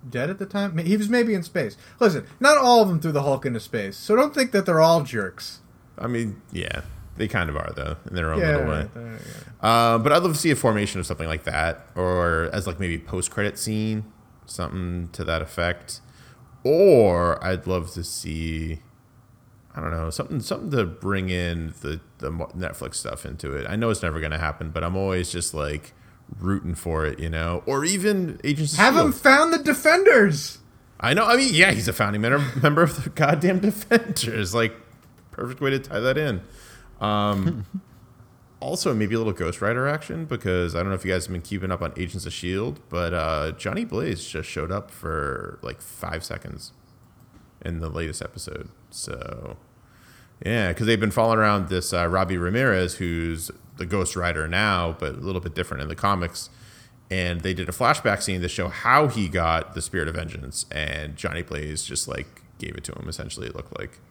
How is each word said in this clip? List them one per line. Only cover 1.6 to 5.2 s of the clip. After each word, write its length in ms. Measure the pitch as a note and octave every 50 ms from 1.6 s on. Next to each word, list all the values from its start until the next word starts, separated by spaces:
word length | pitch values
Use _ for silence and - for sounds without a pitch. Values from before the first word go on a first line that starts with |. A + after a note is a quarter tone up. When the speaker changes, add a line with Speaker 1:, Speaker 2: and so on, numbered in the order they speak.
| C3+ G#2 - - - - -
Speaker 1:
Listen, 280 | - B3 G#3 E3 C3+ G#2 - - -
not 180 | B3 C#4 D4+
all 240 | C#4+ C4+ B3 B3 A#3
of 80 | G#3+ F#3+
them 100 | F3 D#3+
threw 140 | D#3+ E3 D3+
the 80 | C#3+ C#3
Hulk 220 | D3 C3+ C3 -
into 160 | C#3 A#2+ A2+
space, 340 | - - - A#2 G2+ G2 G2
so 220 | - - - G#3
don't 180 | A#3+ C#4 D4 D4
think 160 | D4+ C4 B3
that 140 | - G3 F#3
they're 160 | F#3 E3+ D#3+
all 220 | D#3+ E3 E3+ E3 C#3+
jerks. 560 | A#2+ B2 A2